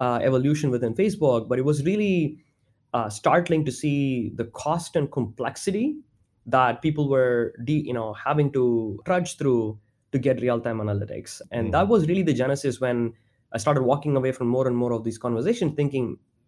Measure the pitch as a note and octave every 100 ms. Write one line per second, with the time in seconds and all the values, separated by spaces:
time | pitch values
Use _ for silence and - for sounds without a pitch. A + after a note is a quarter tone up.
0 | B2 A#2+ C3+ C3 C#3 D3+ D3 B2 A#2+ A2+
1 | G#3 - D3 A#2 A2 B2 C3+ D3 D3 G#3
2 | G#3 F3+ D#3 - _ _ _ _ _ A#2+
3 | G#2+ G#2 D#3+ E3 F3 D#3+ D3 - D3+ C#3+
4 | C3+ B2+ - - A2+ - D3+ E3+ E3+ E3+
5 | D3 - A2 - A#2+ A#2+ - G3 C4+ D4+
6 | - _ _ _ A#2 C3 B2 A#2 D#3+ D3+
7 | C#3+ C3+ B2+ A#2+ A#2 - A#2+ D3+ D3 B2
8 | A2 G#2 C3 D3+ C#3+ C3+ B2 A#2 A2 G#2
9 | - F3+ F3 - C#3+ A#2+ A2 G#2+ _ _
10 | _ C3+ C3+ B2 B2 A#2 A#2 A2 G#2+ G2+
11 | G2+ - - - - A#2+ - D#3 G3 A3+
12 | D#3 F#3+ D#3+ B2 B2+ C#3 C#3 A2+ B2+ A#2+
13 | A#2 - _ _ _ A2+ D3 C#3+ B2+ C#3+
14 | D3+ C#3 C3 B2+ A#2+ B2+ C3 A#2+ A#2+ A2+
15 | A2+ G#2+ B2 A#2 D#3 A#3+ E3 D3 C#3+ C3+
16 | A#2 - _ _